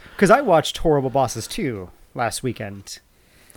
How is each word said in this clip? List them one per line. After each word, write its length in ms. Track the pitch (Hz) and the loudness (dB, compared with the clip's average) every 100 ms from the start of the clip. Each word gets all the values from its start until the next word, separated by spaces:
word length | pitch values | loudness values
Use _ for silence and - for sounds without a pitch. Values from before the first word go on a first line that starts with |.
| - - | -12 0
'Cause 120 | 190 | 6
I 100 | 240 | 6
watched 380 | 269 165 - - | 6 2 2 -2
Horrible 320 | 170 143 131 | 0 2 2
Bosses 360 | 131 127 113 - | 0 0 -2 -8
two 440 | - 160 107 90 - _ | -6 -6 -6 -10 -18 _
last 280 | - 117 - | -6 -6 -4
weekend. 560 | 127 107 104 98 98 - _ _ _ _ _ | -6 -8 -10 -14 -16 -20 _ _ _ _ _